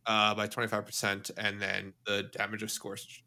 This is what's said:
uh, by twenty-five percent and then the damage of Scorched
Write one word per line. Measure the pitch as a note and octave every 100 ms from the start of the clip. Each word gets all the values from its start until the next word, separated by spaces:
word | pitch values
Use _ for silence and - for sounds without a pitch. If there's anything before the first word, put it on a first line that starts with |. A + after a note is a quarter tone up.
| A2+
uh, | A2 G#2+
by | G#2+ G#2
twenty-five | - A2+ G#2+
percent | G#2 - G#2 G2 - F#2
and | G#2 G2+
then | G2 G2 G2 -
the | G#2+ G2+
damage | G2+ - G#2+ G#2+
of | A2
Scorched | - G2 G2 - -